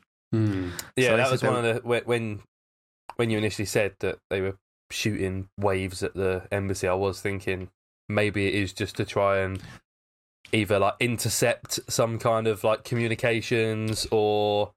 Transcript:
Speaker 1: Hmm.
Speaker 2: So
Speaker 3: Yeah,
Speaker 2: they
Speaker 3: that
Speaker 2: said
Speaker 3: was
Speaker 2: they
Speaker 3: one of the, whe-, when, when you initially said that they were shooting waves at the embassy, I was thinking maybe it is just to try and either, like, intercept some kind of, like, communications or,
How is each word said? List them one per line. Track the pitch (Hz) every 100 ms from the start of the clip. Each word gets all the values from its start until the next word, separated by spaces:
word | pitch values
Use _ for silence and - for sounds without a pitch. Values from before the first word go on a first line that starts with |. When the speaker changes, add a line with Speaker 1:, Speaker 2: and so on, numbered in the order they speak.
| _ _ _
Speaker 1:
Hmm. | 113 107 98 90
Speaker 2:
So | 87 - -
Speaker 3:
Yeah, | 127
Speaker 2:
they | 113
Speaker 3:
that | 127
Speaker 2:
said |
Speaker 3:
was | 127
Speaker 2:
they | -
Speaker 3:
one | 123 117
of | 113
the, |
whe-, | 120 120 113
when, | 120 113 104 - _ _ _ _ _ - -
when | 117
you | 107
initially | 107 - 101
said | 120 101 -
that | 95 - -
they | 98
were | 95 98 _ _ -
shooting | - 113 104 95 95 95 -
waves | 101 95 92 92
at | 98
the | - 95 92 -
embassy, | 101 98 95 92
I |
was | 92 98 90
thinking | 104 98 95 95 92 _ _ _ -
maybe | 104 104 101 98
it | 101
is | 95
just | - 101 -
to | 107
try | - 98 98
and | 95 95 - - _ _ _ _ _ _ -
either, | 113 101 101
like, | 98 -
intercept | 120 120 113 - 123 - - - -
some | - 117 113
kind | 120 113 110
of, | 104
like, | 113 110
communications | - 123 117 110 123 117 107 120 110 110 110 110 -
or, | 113 107 104 104 104 104